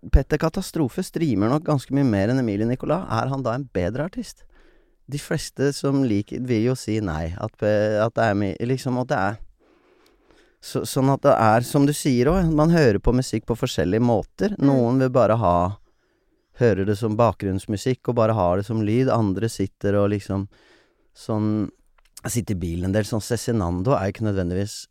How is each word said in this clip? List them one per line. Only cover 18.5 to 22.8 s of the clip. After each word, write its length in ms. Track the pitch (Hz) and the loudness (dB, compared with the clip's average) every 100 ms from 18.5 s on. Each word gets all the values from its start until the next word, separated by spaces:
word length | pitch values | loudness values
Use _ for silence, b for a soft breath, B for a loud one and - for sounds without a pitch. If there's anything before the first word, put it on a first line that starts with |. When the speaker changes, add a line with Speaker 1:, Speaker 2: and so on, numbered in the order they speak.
| 92 | 0
Speaker 1:
det 80 | 104 | -2
som 100 | 113 | -2
lyd. 300 | 104 113 131 | 0 2 2
Andre 380 | 117 107 95 113 | 2 0 0 -4
sitter 460 | - 98 _ 104 101 | -4 -6 _ -2 2
og 140 | 101 | 0
liksom 340 | 104 - 98 98 b b b b b b _ | -2 -4 -6 -6 b b b b b b _
sånn, 320 | - 110 107 107 101 - _ _ _ - - | -6 -2 0 0 -4 -8 _ _ _ -12 -6
jeg 80 | |
sitter 220 | 117 95 98 | -4 -4 -4
i 40 | |
bilen 260 | 85 85 | -4 -4